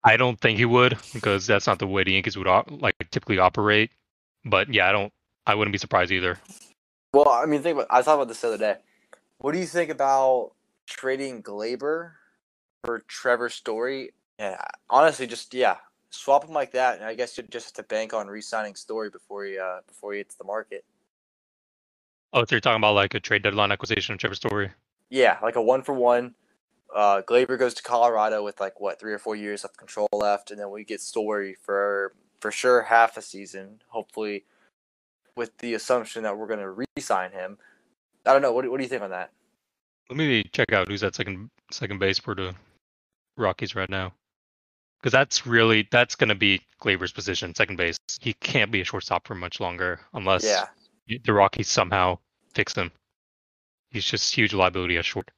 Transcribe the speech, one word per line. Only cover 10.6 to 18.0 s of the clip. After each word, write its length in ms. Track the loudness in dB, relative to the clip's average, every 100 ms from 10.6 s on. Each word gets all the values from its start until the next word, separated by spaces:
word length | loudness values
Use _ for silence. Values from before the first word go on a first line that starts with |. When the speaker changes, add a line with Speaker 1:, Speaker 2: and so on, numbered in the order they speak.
| _ _ -18
Speaker 2:
trading 560 | -8 -4 -4 -6 -10
Gleyber 680 | -12 -8 -6 -6 -4 -6 -8 _ _ _ _ _ _ _
for 160 | -8 -8 _
Trevor 420 | -6 0 0 0
Story? 640 | -6 -6 -4 -4 -6 -12 _ _ -10
Yeah, 240 | -10 -8 -12 -14 _
honestly, 380 | 6 6 4 -8
just, 260 | -8 -8
yeah, 240 | 0 0 0 _ _ _
swap 340 | -10 2 2 2
him 80 |
like 180 | -4 -2
that, 260 | 0 0 -2
and 80 | -8
I 80 |
guess 240 | -6 -6 -8
you 60 | -12
just 180 | -12 -12
have 180 | -16 -8
to 40 |
bank 200 | -6